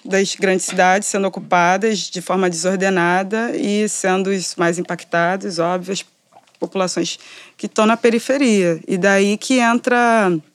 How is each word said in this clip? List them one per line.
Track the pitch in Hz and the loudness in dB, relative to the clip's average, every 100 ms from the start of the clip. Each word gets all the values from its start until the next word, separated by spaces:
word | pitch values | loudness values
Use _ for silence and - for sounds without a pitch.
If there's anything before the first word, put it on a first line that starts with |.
das | - 190 190 | -4 -2 -2
grandes | - 190 190 | -2 0 0
cidades | - 185 185 190 208 | -2 2 4 2 0
sendo | 202 196 | -2 -2
ocupadas | 190 - 180 175 190 220 202 - | -4 -2 2 2 2 0 -2 -6
de | 180 | -10
forma | 165 185 185 | -4 0 0
desordenada | 165 180 190 190 185 175 180 190 220 233 | -2 -2 0 0 2 2 0 0 -4 -4
e | - 202 208 214 | -4 -2 0 -2
sendo | - 190 185 190 | -2 -2 0 0
os | 196 170 - | -2 -4 -2
mais | 170 170 | -2 -2
impactados, | 170 175 - 170 170 190 202 165 | -4 -8 -4 -2 0 -2 -6 -4
óbvio, | 170 185 180 | -2 -2 -4
as | 196 - _ _ - _ - | -10 -10 _ _ -20 _ -10
populações | 175 196 185 - 170 - - - - - | -6 -4 -2 -2 -6 -6 -16 -20 -20 -12
que | 208 | -8
estão | - 220 | 0 2
na | 226 | 4
periferia. | 233 226 - 269 269 208 175 160 - | 2 0 0 2 4 4 2 0 -2
E | 190 | 0
daí | 196 196 202 214 | 2 2 2 0
que | - 254 | 0 2
entra | 233 233 247 240 240 226 190 165 - | 2 2 2 2 4 4 2 0 -4